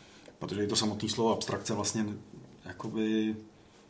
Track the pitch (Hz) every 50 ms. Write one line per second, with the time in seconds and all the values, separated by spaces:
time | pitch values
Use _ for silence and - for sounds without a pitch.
0 | - - - - - - - - - - - 101 104 101 110 - 110 107 104 104
1 | - 101 - - 113 113 107 - - - 104 101 - - 110 104 101 - - 110
2 | 107 104 104 104 - - - - - - - - - 87 92 - - 110 107 110
3 | 110 110 110 110 110 110 110 107 - - - - - - - - -